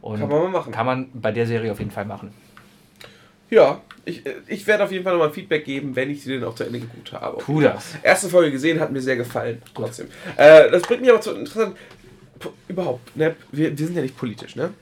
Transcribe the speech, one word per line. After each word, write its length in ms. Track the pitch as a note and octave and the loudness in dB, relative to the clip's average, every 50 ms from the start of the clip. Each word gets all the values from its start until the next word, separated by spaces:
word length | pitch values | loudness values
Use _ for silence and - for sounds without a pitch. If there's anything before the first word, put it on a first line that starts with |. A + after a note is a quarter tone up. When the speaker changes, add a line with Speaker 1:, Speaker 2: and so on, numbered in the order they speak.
Speaker 1:
Und 180 | - - G#2+ G#2 | -10 -8 -6 -6
Speaker 2:
Kann 100 | - - | -4 0
man 140 | C#3+ D3+ E3+ | 0 0 0
mal 60 | F#3 | 0
machen. 240 | F#3 E3+ - - G#2+ | -2 -4 -6 -4 -6
Speaker 1:
kann 120 | G#2+ - | -4 -2
man 260 | B2+ B2+ C3 C3 B2+ - | -2 -2 -4 -4 -8 -12
bei 160 | A#2+ G#2+ A2 | -6 -6 -4
der 160 | G#2 A#2 A#2 | -2 -2 -2
Serie 240 | A#2 A#2 A2+ A2+ A2 | -2 -2 -4 -4 -4
auf 80 | G#2 - | -6 -6
jeden 140 | G#2 G#2 - | -8 -10 -8
Fall 120 | - G2+ | -8 -8
machen. 300 | G#2 G2+ G2 - G#2+ - - - - - - - - _ _ _ _ _ _ - - - - - _ _ _ _ _ | -8 -10 -12 -14 -18 -18 -20 -20 -20 -20 -20 -20 -20 _ _ _ _ _ _ -20 -20 -20 -20 -20 _ _ _ _ _
Speaker 2:
Ja, 300 | A#3 G#3+ D#3+ C3+ D3 - - _ - - _ | 4 6 6 6 4 -2 -10 _ -20 -18 _
ich, 220 | - E3+ - - | -14 -14 -10 -10
äh, 80 | C#3 - - - - | -12 -12 -12 -10 -10
ich 180 | - G3 - | -10 -8 0
werd 140 | - G#3+ G#3 G3+ | 0 2 2 2
auf 80 | - | -2
jeden 140 | F#3+ F#3 F3+ | -2 -6 -4
Fall 80 | F#3+ F3+ | -2 0
nochmal 180 | E3+ D#3+ D3+ | 2 0 0
Feedback 340 | D3+ - - - E3 D3+ D3+ | -2 -6 -6 -4 -4 -4 -4
geben, 300 | - C3+ C#3 - C#3 B2+ | -6 -8 -8 -8 -6 -4
wenn 160 | B2+ C3+ C#3 | -4 -4 -4
ich 140 | D3 C#3+ - | -6 -10 -8
sie 80 | B2+ C3 | -8 -8
denn 100 | C3 A2+ | -6 -6
auch 140 | - A#2 | -8 -8
zu 80 | - G#2+ | -8 -8
Ende 160 | - A#2 A#2+ | -8 -8 -10
geguckt 320 | A#2+ - - - - - - | -10 -12 -16 -18 -20 -16 -14
habe. 280 | - - G#2+ - - | -10 -10 -10 -10 -10
Speaker 1:
Tu 200 | - - C#3+ D#3 | -6 -2 0 2
das. 340 | C#3+ B2 A2 - - - - - - | 2 2 2 0 -12 -14 -16 -2 2
Speaker 2:
Erste 260 | - F#3 - - F3+ | 4 4 4 2 2
Folge 220 | E3 F3+ E3+ D3+ | 4 6 6 6
gesehen, 300 | C3 C3 C3+ D#3+ E3 D3+ | 2 0 -2 0 0 0
hat 100 | D#3 C3 | -2 -2
mir 100 | C#3 C#3 | -4 -4
sehr 140 | B2+ C3 C3 | -2 -2 -2
gefallen. 480 | A#2 B2 A#2+ - B2 G#2+ A#2+ A2+ A#2 - - _ | -2 -4 -6 -6 -6 -6 -6 -8 -10 -14 -18 _
Speaker 1:
Gut. 120 | - A#2 | -10 -10
Speaker 2:
Trotzdem. 220 | A#2 A#2 - A#2 - - - - F3+ - | -10 -8 -12 -16 -16 -16 -16 -16 -12 2
Äh, 360 | - C#3 D3+ D#3 D#3 D3 - - | 8 10 12 12 12 10 10 4
das 100 | F3+ F3 | 2 2
bringt 200 | - A#3 - B3 | 0 -2 0 4
mich 80 | B3+ | 4
aber 100 | A#3 A3 | 4 4
zu 100 | - A3 - | 2 -4 -8
interessant. 400 | G2 A#2 - - A3 A3 G3 F#3+ - - - - - - - - - - - _ - | -8 -10 -10 -4 -4 -4 -4 -4 -14 -20 -20 -20 -20 -20 -20 -20 -20 -20 -20 _ -16
P-, 80 | - D#3 - - _ | -16 -16 -16 -16 _
überhaupt, 500 | _ F#3+ F3 F3+ D3+ B2 A#2 - - - | _ -8 -6 -4 -4 -6 -8 -10 -16 -4
ne? 200 | - D#3 D#3+ D#3+ - - _ - | -2 -2 -2 -2 -6 -16 _ -4
Wir, 260 | C#3+ D#3 D#3+ D3 C#3 | -2 -2 -2 -2 -4
wir 80 | D3+ | -6
sind 80 | D#3+ F3 | -4 -4
ja 80 | E3+ D3 | -4 -4
nicht 140 | C3+ - | -6 -6
politisch, 400 | - - B2 G#2 - - - - | -8 -10 -10 -10 -10 -16 -16 -10
ne? 140 | A#2 C3+ F3+ G3+ _ | -8 -8 -8 -8 _